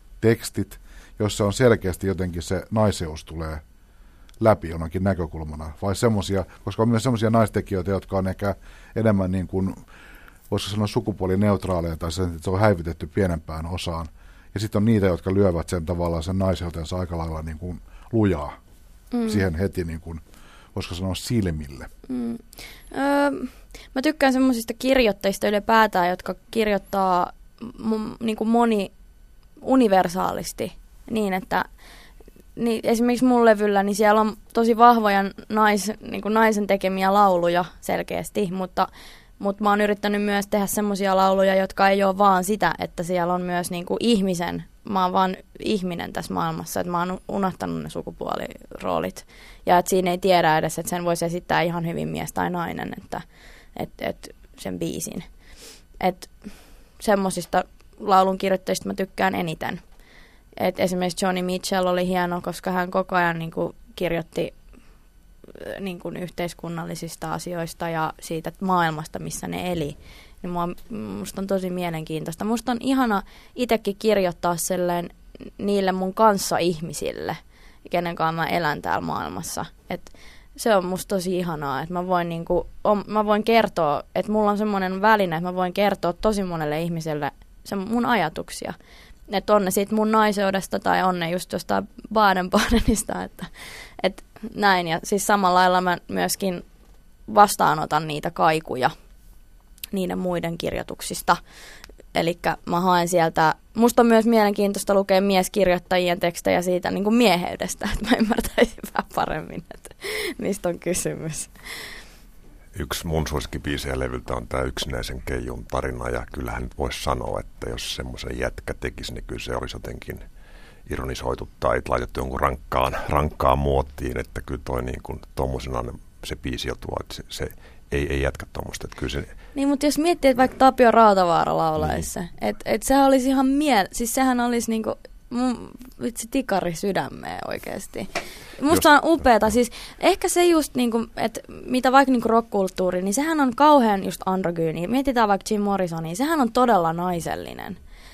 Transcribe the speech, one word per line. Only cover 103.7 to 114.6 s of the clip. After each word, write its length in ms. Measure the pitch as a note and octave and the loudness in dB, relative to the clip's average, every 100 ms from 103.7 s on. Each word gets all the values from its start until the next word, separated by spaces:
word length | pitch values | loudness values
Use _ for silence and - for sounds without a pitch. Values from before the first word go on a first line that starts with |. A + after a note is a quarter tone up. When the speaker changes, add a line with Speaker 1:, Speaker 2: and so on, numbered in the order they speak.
Speaker 2:
musta 280 | - A#3 A#3 | 2 4 6
on 40 | A#3 | 6
myös 200 | A3+ A3 | 6 6
mielenkiintoista 680 | A#3 G3+ G#3 G3+ G3+ - | 4 4 2 0 0 2
lukea 260 | G3 G3 F#3+ | 2 4 4
mieskirjoittajien 1000 | G3+ F#3+ F#3 - F#3 F3+ - F#3 F3+ F3 | 4 2 2 2 2 2 2 0 2 0
tekstejä 420 | F3 E3 G3 F3+ | -2 -2 0 2
siitä 280 | F3+ F3+ F#3 | 2 0 0
niinku 200 | F#3 G#3 | -2 2
mieheydestä, 800 | A3+ A#3 F3 F3 - - - G#3 | 4 6 4 0 -6 -6 -6 -4
<laughs> 40 | |
että 180 | - G#3+ | -4 0
mä 60 | A#3+ | 2
ymmärtäisin 640 | G#3+ A#3+ - - A#3 - - | 2 0 -2 2 2 0 -8
vähän 160 | - - | -6 -4
paremmin, 500 | - - D#3 E3 - - | -4 -2 -4 -8 -12 -14
että 200 | - - - - G#4+ G4+ - | -18 -20 -14 -10 -6 -6 -4
mistä 300 | G3+ G3 F3+ | -6 -4 -4
on 100 | F3 | -4
kysymys. 720 | - F3 - D3+ D#3+ D3 - - - - - - - - - - - - - - | -4 -4 -4 -6 -8 -10 -12 -16 -16 -14 -14 -16 -20 -20 -20 -20 -20 -20 -18 -12
Speaker 3:
Yksi 280 | C#2+ - F2 | -8 -6 -2
mun 200 | D#2+ D2+ | -2 -2
suosikkibiisejä 720 | D2 - C#2 D2 C#2+ C#2 C2 | -4 -6 -8 -6 -6 -4 -4
levyltä 360 | B1+ B1 A#1 | -4 -6 -6
on 140 | B1 A#1 | -8 -6
tää 140 | C2 | -4